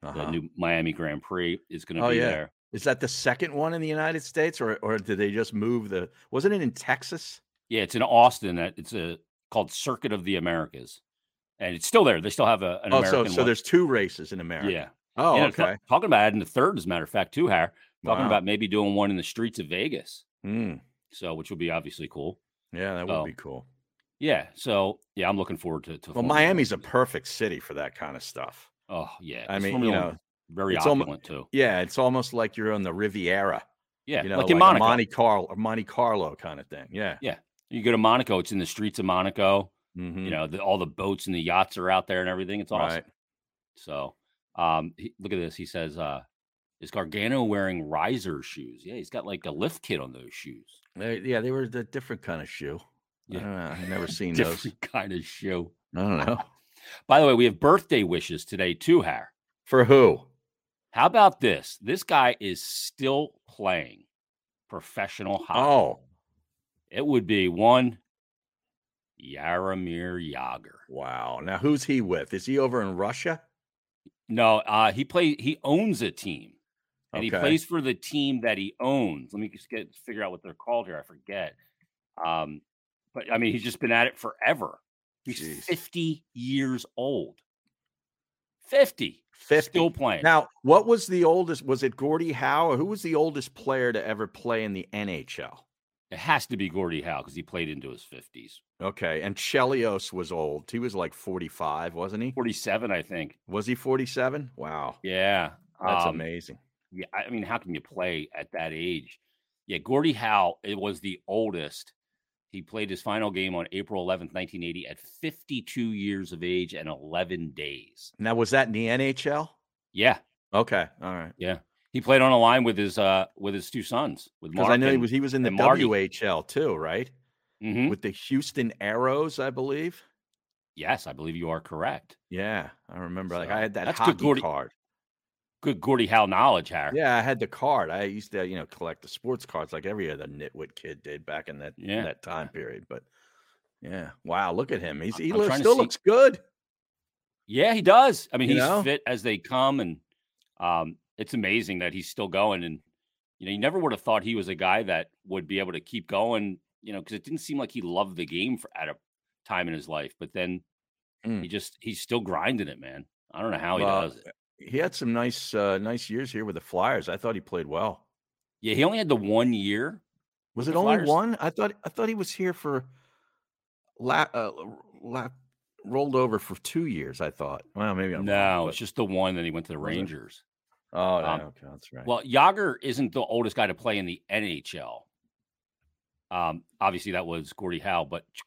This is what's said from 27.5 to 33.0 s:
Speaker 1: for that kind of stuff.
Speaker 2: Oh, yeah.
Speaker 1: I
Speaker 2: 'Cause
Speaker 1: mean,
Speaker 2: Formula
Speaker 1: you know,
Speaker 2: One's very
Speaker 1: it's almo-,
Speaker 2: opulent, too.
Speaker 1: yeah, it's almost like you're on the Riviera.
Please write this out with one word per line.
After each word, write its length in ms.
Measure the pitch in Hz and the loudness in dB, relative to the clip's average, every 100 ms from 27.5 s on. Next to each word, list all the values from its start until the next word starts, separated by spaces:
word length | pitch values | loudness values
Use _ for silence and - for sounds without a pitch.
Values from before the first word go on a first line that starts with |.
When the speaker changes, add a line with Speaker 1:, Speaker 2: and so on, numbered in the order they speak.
| 82 | -4
Speaker 1:
for 120 | - 73 | -8 -10
that 200 | 71 - | -10 -10
kind 200 | 78 67 | -12 -12
of 40 | |
stuff. 460 | - - 65 - - _ - | -14 -10 -12 -12 -20 _ -12
Speaker 2:
Oh, 200 | 90 - - | -10 -10 -12
yeah. 240 | 85 60 57 | -14 -12 -6
Speaker 1:
I 40 | |
Speaker 2:
'Cause 100 | 98 | -2
Speaker 1:
mean, 80 | 98 | 0
Speaker 2:
Formula 240 | 127 117 98 | 2 2 2
Speaker 1:
you 40 | |
know, 60 | 87 | 0
Speaker 2:
One's 100 | 80 _ _ _ | -6 _ _ _
very 240 | 82 98 87 | -4 0 2
Speaker 1:
it's 100 | 147 | 4
almo-, 180 | 139 | 4
Speaker 2:
opulent, 200 | - 73 | 2 -6
too. 240 | - - - | -10 -12 -2
Speaker 1:
yeah, 300 | 135 127 92 | 2 4 4
it's 160 | 90 - | 0 2
almost 360 | 127 127 123 | 2 2 -2
like 220 | 120 110 - | -2 -2 -2
you're 160 | 107 | -2
on 120 | 107 | -2
the 100 | 92 | -2
Riviera. 720 | 85 | -2